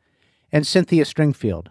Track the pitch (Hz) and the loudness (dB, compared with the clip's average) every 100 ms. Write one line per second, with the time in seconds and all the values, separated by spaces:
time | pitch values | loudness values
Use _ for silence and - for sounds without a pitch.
0 | _ _ _ _ - 151 147 185 175 165 | _ _ _ _ -4 -2 0 0 2 2
1 | 147 - 151 - 110 82 85 | 0 0 -2 -2 -4 -6 -10